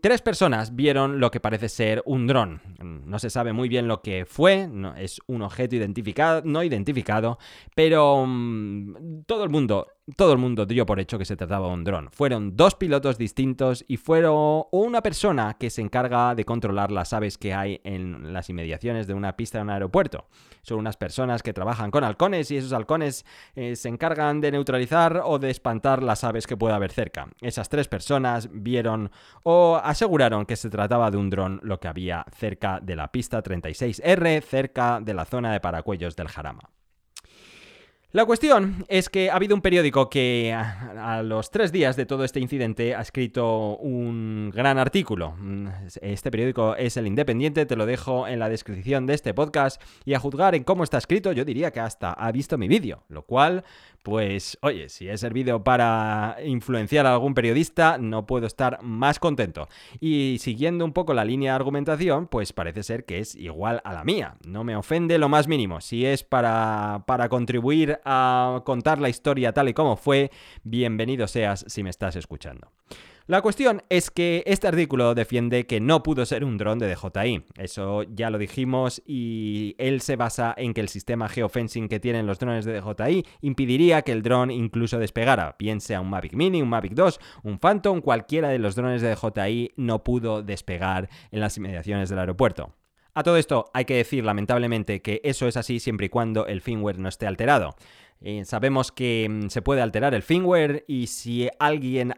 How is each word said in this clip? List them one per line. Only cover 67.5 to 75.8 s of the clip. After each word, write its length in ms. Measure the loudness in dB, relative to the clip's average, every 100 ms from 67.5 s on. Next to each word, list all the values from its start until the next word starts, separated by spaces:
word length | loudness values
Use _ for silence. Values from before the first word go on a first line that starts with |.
| 0 2 2 2 0
a 580 | 0 2 4 4 2 0
contar 360 | -2 0 2 2
la 80 | 0
historia 440 | 0 0 2 2
tal 160 | 2 2
y 60 |
como 220 | 2 2 2
fue, 340 | 2 2 2 -4 -20 -18
bienvenido 640 | -6 -2 0 0 -2 -2 -2
seas 380 | 0 0 -2 -6
si 160 | -8
me 80 | -8
estás 240 | -6 -6
escuchando. 560 | -6 -10 -14 -14 -18 -20 _ _ -20 -20 -20 0
La 160 | 2
cuestión 400 | 2 2 2 2 2
es 200 | 0 2
que 320 | 0 0 0 2
este 220 | 2 2
artículo 460 | 2 2 2 4
defiende 520 | 2 0 0 2 0 0
que 140 | 0